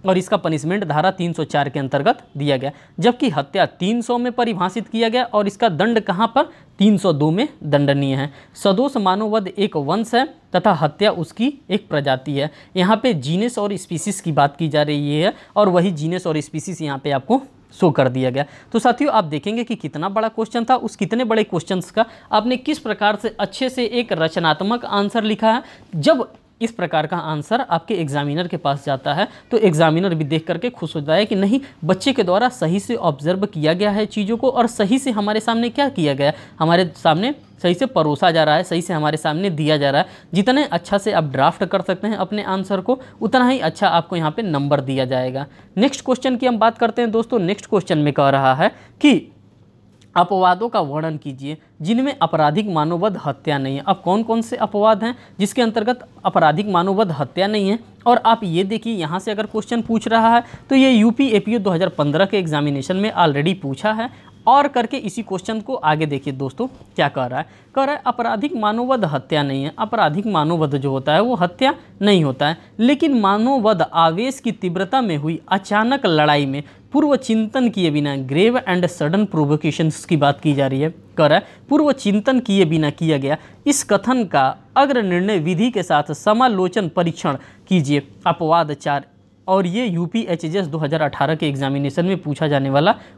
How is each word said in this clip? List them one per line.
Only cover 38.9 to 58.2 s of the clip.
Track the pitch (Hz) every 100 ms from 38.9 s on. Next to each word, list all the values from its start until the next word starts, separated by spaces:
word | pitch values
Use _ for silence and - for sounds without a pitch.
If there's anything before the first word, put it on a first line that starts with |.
हमारे | 165 151 156
सामने | 160 151 196
दिया | 156 151 151
जा | 139
रहा | 139
है। | - - -
जितने | 185 208 262 302
अच्छा | 170 - 202
से | 214
आप | 190 151
ड्राफ्ट | 127 147 -
कर | 190 190
सकते | 180 185 208
हैं | 208
अपने | 185 208
आंसर | 202 190 190 196
को, | 185 262 - -
उतना | 226 254 247
ही | 262
अच्छा | 160 - 190
आपको | 165 - 175
यहाँ | 156
पे | 156
नंबर | 208 147 143 143
दिया | 131 135
जाएगा। | 127 127 131 131 143 - - 185
नेक्स्ट | 269 -
क्वेश्चन | - 247 269 240
की | 254
हम | 226
बात | 220 226
करते | 233 233
हैं | 240
दोस्तों। | 220 226 240
नेक्स्ट | 170 202 -
क्वेश्चन | 202 - 160
में | 147
कह | 139 139
रहा | 139 135
है | 135 202 - - -
कि | 196 190 - - - _ _ _ _ _ - 180
अपवादों | 180 190 180 180 233
का | 226
वर्णन | 151 147 160 151
कीजिए | 147 131 139 156 _ -
जिनमें | 160 233 269 -
आपराधिक | 131 156 151 156 214
मानववध | 160 151 170 208 185
हत्या | 151 127 - 143
नहीं | 135 139
है। |
अब | 165 185
कौन | 175 202
कौन | 226 226
से | 226 247
अपवाद | 208 208 214 214
हैं | 226 240 - -
जिसके | 202 -
अंतर्गत | 233 226 214 247 - - 190
आपराधिक | 180 156 156 214
मानववध | 175 185 196 202
हत्या | 147 139 165 196
नहीं | 214 190
है? | 226 - - 233
और |
आप | 240